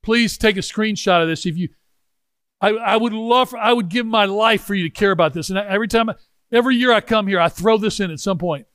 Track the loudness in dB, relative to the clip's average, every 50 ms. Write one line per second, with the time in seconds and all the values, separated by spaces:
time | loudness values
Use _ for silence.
0 | -2 0 2 2 2 0 -2 0 0 0 0 0 -6 -6 -4 -4 -2 -2 -2 -4
1 | 0 2 4 4 4 2 -2 -4 -4 -6 -4 -4 -6 -6 _ _ _ _ _ _
2 | _ _ _ _ _ _ _ _ _ _ _ _ 0 0 0 0 0 0 0 0
3 | 0 0 -4 -4 -2 2 2 2 2 0 -4 -2 0 0 0 0 -2 -2 -4 -4
4 | -4 0 0 0 2 2 0 2 2 2 2 0 -2 -4 -4 -4 -4 -4 -2 0
5 | 0 0 2 2 2 0 0 -4 -8 -4 -4 -4 -4 -2 -2 -2 -2 0 0 0
6 | 0 0 -4 -10 _ _ _ _ _ _ 0 2 2 2 2 2 4 4 2 2
7 | 2 0 0 0 0 0 2 2 2 2 0 0 2 2 2 2 2 -2 -2 -2
8 | -4 -4 -6 -6 -4 -4 -4 -2 -2 -4 -6 -6 -8 _ _